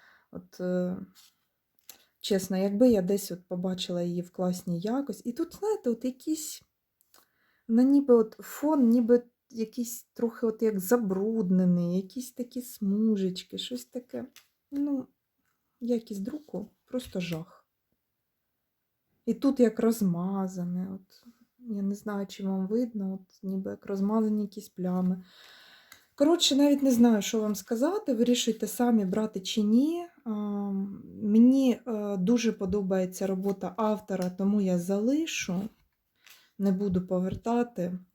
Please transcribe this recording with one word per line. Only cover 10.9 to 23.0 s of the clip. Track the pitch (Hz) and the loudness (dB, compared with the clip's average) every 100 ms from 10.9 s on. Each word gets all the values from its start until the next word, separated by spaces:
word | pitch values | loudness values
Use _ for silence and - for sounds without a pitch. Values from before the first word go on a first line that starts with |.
| 240 214 190 208 226 180 185 180 175 175 180 | 2 2 -2 -2 0 2 4 4 2 2 -2
якісь | 190 - 247 | -4 -10 -12
такі | - 247 247 | -10 -10 -10
смужечки, | 247 - 202 202 220 208 190 185 - 190 | -12 -6 -2 0 2 2 0 -4 -10 -10
щось | - 247 - | -8 -10 -10
таке. | 254 240 247 254 - _ _ _ | -14 -12 -12 -12 -16 _ _ _
Ну, | 277 285 277 254 _ _ _ _ _ _ - | -4 -2 -2 -6 _ _ _ _ _ _ -8
якість | 240 240 226 202 | -2 -2 -4 -10
друку | 196 302 - 180 208 _ _ | -8 -10 -10 -10 -10 _ _
просто | 254 247 196 | -8 -6 -6
жах. | 170 160 165 - _ _ _ _ _ _ _ _ _ _ _ _ _ _ _ _ - | -6 -6 -10 -20 _ _ _ _ _ _ _ _ _ _ _ _ _ _ _ _ -6
І | |
тут | 226 277 269 | 0 0 4
як | 233 220 | 4 4
розмазане, | 220 226 196 170 180 196 190 185 175 180 190 | 0 2 0 0 -2 -2 -4 -4 -6 -6 -6
от... | 190 190 _ 240 - _ _ 247 | -10 _ _ -20 -20 _ _ -10
Я | 202 | -4
не | 196 202 | -4 -4
знаю, | 214 202 190 | -6 -6 -6
чи | - | -6
вам | 190 190 190 | -4 -2 -2
видно, | 220 247 220 | -2 -2 -4